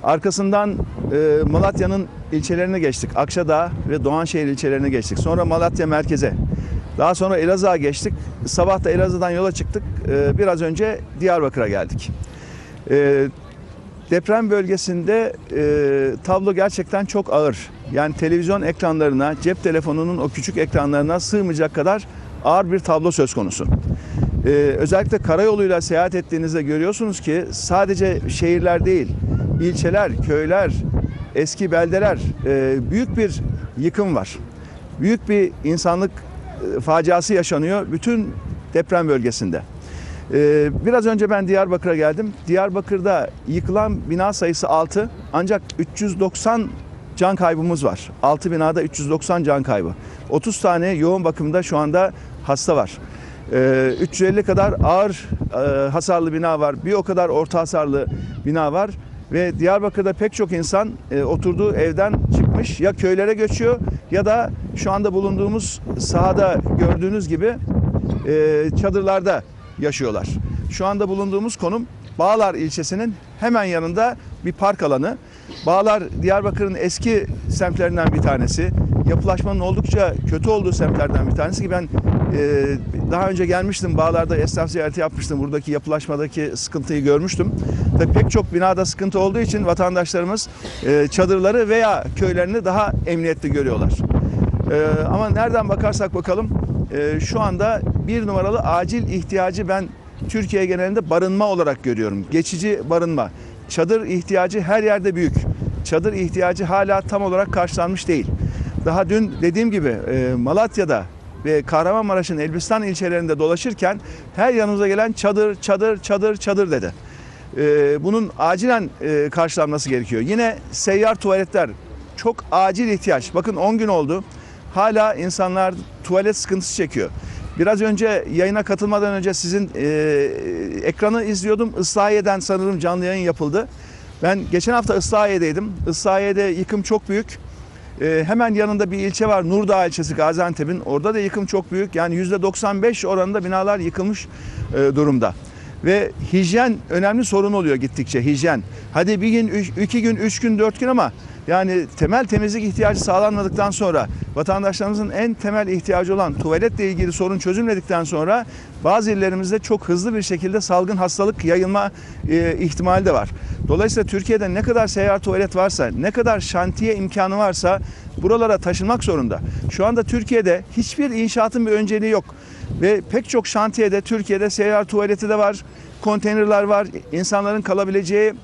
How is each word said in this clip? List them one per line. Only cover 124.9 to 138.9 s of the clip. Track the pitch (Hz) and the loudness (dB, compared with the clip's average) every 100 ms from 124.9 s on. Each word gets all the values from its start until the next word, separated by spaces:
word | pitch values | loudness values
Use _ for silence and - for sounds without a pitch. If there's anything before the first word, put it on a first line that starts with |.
| 214 214 | 4 2
insanlar | 202 175 170 185 185 185 180 - - | 2 -4 -2 0 2 0 -2 -12 -16
tuvalet | - 180 196 202 | 0 2 2 0
sıkıntısı | - 190 175 - | -2 -4 -4 -4
çekiyor. | 160 123 90 - - - - - | -2 -2 -4 -6 -12 -12 -12 0
Biraz | 175 214 | 2 2
önce | 220 208 220 202 - | 2 2 2 0 0
yayına | 160 185 208 | 0 2 2
katılmadan | 208 196 208 208 202 | 0 -2 0 2 0
önce | 196 190 | 0 -2
sizin, | 185 175 190 196 - | -2 -2 -2 -2 -2
e, | 139 151 156 147 139 71 71 85 92 90 | 0 2 2 2 2 -2 -6 -4 -4 -2
ekranı | - - 208 226 | -4 0 0 0
izliyordum. | 214 208 196 214 226 - | -2 -4 0 0 0 -2
Islahiye'den | 180 214 202 208 202 196 | -2 2 2 2 2 -2
sanırım | - 190 190 190 | 0 0 0 0
canlı | 170 180 180 | 0 0 -2
yayın | 190 | 0
yapıldı. | 175 165 151 165 226 - - - - - | -2 0 0 -2 -4 -10 -20 -18 -20 -4
Ben | 160 196 - | 0 0 0
geçen | 180 196 | 0 2
hafta | 240 208 196 | 0 2 0
Islahiye'deydim. | 175 214 208 196 165 156 214 180 - | 2 2 4 2 0 0 -4 -6 -4
Islahiye'de | 165 202 190 202 196 | -2 2 2 2 0
yıkım | 202 175 190 208 | 0 0 -2 -4
çok | 190 220 - | 0 -2 0
büyük. | 202 - - - - - - - - | -4 -4 -12 -18 -18 -20 -20 -20 -4
E, | 151 160 156 | 0 0 2
hemen | 220 233 | 2 2
yanında | 208 214 208 202 | 2 2 2 0